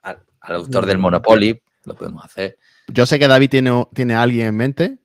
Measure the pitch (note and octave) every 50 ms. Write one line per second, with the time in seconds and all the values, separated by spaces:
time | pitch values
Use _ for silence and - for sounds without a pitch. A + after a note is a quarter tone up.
0 | _ F#3+ F#3 _ _ _ _ _ _ - F2 F2 F2 - B2+ G2+ F#2 F#2+ G2 F#2
1 | F#2+ F2+ E2+ F2 - A2 A2+ A2 G#2 G#2+ A2+ - _ _ _ _ _ - - -
2 | - - - D#2+ - - - - F#2+ - - _ _ _ _ _ _ - - A#2+
3 | B2 B2 D#3 C#3+ D3 C#3 C3 C3 C#3 C3+ - C3+ C3 B2+ B2 B2 B2 _ - -
4 | B2+ A#2+ A2+ A2+ A#2+ B2 B2 A#2 A#2 A2 G#2+ G#2+ A#2+ C3+ C#3 - E3 A3+ C4+ B3+
5 | _